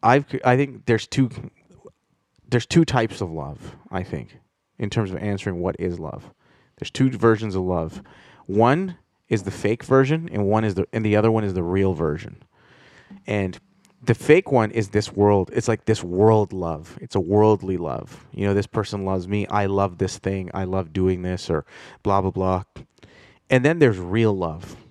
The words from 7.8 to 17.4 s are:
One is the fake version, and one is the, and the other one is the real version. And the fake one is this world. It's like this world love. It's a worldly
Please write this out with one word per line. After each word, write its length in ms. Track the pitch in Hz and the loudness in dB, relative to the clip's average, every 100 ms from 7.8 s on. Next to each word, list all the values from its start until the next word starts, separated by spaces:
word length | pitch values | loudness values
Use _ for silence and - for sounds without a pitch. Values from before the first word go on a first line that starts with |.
| 80 - - - - _ - | -4 -8 -20 -20 -20 _ -4
One 500 | 101 117 151 190 175 _ _ _ | 2 4 4 -2 -10 _ _ _
is 140 | 110 | -4
the 80 | 95 | -4
fake 320 | - 101 117 | -6 -4 -4
version, 440 | - 131 135 160 165 | 2 4 4 0 -4
and 140 | 104 101 | -2 0
one 180 | 110 | 2
is 100 | 110 | 2
the, 120 | 92 95 | -2 -2
and 120 | 113 | -2
the 120 | 107 104 | 2 4
other 140 | 110 | 4
one 140 | 113 | 2
is 100 | 104 | 0
the 80 | 92 | -2
real 320 | 85 95 95 | 0 2 0
version. 480 | 82 80 76 - - _ _ _ _ - - _ - - | 0 -2 -2 -8 -18 _ _ _ _ -20 -20 _ -18 -4
And 320 | 147 135 - _ _ _ _ | -2 -2 -6 _ _ _ _
the 120 | 120 | -2
fake 380 | 113 - 160 190 | -2 6 4 6
one 180 | 131 107 | 0 2
is 200 | 113 101 | -2 -2
this 220 | 104 - | -2 -2
world. 380 | - 101 101 90 | 2 4 4 2
It's 140 | - 117 | -4 -2
like 180 | 110 - | -2 0
this 180 | 107 | -2
world 480 | 87 87 107 110 104 | -2 4 6 6 2
love. 440 | 95 85 78 80 - | -4 -6 -8 -12 -18
It's 140 | - 101 | -6 -4
a 40 | |
worldly 560 | 85 104 | 0 4